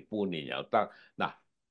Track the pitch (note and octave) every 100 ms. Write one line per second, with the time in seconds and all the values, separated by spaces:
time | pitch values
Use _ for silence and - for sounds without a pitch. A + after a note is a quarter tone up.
0 | - G#2+ G2 E2 C2+ C2 - A2+ G2+ -
1 | - - F2 - _ _ _